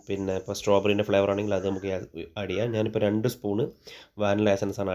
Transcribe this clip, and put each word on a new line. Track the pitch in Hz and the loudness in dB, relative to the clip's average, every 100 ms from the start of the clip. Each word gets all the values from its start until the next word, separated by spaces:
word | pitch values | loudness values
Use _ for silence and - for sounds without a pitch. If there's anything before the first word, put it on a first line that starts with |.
| - | -6
പിന്നെ | 98 95 95 | -4 -2 -4
ഇപ്പോൾ | - 101 | -4 -4
സ്ട്രോബെറിൻ്റെ | - 98 101 101 104 | 2 4 4 2 2
ഫ്ലേവർ | 98 98 | 4 4
ആണെങ്കിൽ | 98 104 95 | 2 0 -2
അത് | 95 | -2
നമുക്ക് | 95 98 92 85 82 - 107 | -2 -4 -6 -8 -12 -10 -8
ആഡ് | 95 | -4
ചെയ്യാം. | 95 120 110 | -2 -2 0
ഞാനിപ്പോൾ | 107 107 104 | -2 0 2
രണ്ട് | 107 120 | 2 0
സ്പൂണ് | - 101 101 - - - - - - | -2 -2 -2 -2 -6 -20 -20 -18 -2
വാനില | 104 101 107 98 | 0 4 4 2
എസൻസ് | 101 98 | 0 -2
ആണ് | 98 | -2